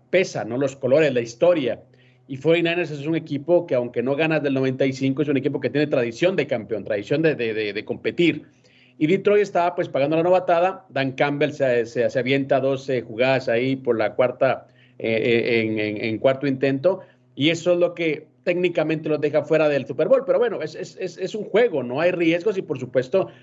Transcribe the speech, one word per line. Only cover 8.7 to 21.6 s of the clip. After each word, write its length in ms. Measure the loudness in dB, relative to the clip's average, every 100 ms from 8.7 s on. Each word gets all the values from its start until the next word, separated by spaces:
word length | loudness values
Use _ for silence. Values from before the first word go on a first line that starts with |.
| _ _ _
Y 80 | 0
Detroit 360 | 2 4 2
estaba, 340 | 2 0 0 -2
pues, 120 | -4
pagando 280 | 0 0 2
la 80 |
novatada. 600 | 4 2 4 2 2 -2 -8
Dan 240 | -4 -4
Campbell 400 | 0 -2 0 -2
se, 340 | 0 0 2 0
se, 240 | 0 0
se 80 | 0
avienta 400 | 0 0 2 0
doce 440 | 2 -2 -2 -4
jugadas 460 | -4 0 2 2 2
ahí 280 | 0 0 -2
por 200 | 0 0
la 180 | 0 2
cuarta, 500 | 0 2 0 0 -6 _ _ _
eh, 80 | -2
eh, 520 | 0 2 2 2 0
en, 180 | 0 -2
en, 260 | -4 -4
en 140 | -4 0
cuarto 300 | 0 2 -2
intento, 540 | 0 0 0 0 -2 -8 _ _ -2
y 140 | 0
eso 240 | 0 0
es 40 | 2
lo 160 | 2
que 320 | 0 -4 -4 -8 _
técnicamente 640 | -4 0 0 0 -2 -2 -2
los 120 | -2
deja 240 | 0 0
fuera 240 | 2 2 2
del 180 | 0 -4
Super 220 | -4 2
Bowl, 160 | 2 2
pero 140 | 0
bueno, 220 | 0 -2
es, 120 | -8
es, 220 | -10 -14 -10
es, 200 | -10 -8
es 160 | -8 -8
un 80 |
juego, 400 | -2 2